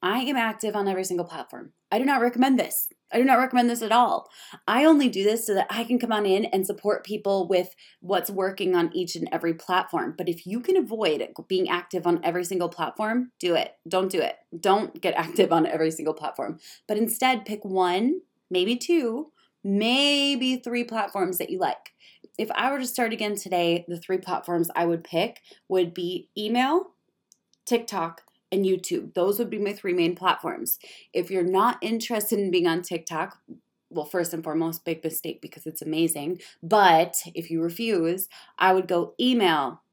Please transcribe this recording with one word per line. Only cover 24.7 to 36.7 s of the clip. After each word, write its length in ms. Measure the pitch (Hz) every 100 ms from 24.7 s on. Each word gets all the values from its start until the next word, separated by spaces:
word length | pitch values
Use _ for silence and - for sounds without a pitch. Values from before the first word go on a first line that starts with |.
| -
I 100 | 170
would 180 | 170
pick 380 | 170 165 214 - _ - _
would 240 | 190 175
be 360 | 170 175 180 - -
email, 540 | 214 240 262 330 381 _ _ _ _ _ _ _ -
TikTok, 580 | 233 233 196 165 170 _ _ _
and 140 | 190 190
YouTube. 480 | 185 175 175 - 185
Those 240 | 180 208
would 100 | 233
be 80 | 214
my 160 | 202
three 200 | 202 196
main 220 | 180 170 175
platforms. 640 | 185 - 160 - - - - - -
If 180 | - 175
you're 120 | 190
not 340 | 175 190 220 233
interested 580 | 214 226 226 226 214 226
in 120 | 196
being 160 | 180 175
on 160 | 165
TikTok, 560 | 180 170 165 160 190 - _ - _ _ _
well, 160 | 165 147
first 280 | 185 170
and 100 | 156
foremost, 420 | 165 156 165 165 -
big 180 | 160
mistake 380 | 160 160 165 -
because 240 | - - 160
it's 160 | 156
amazing. 580 | - 156 165 156 143 180 - -
But 560 | 165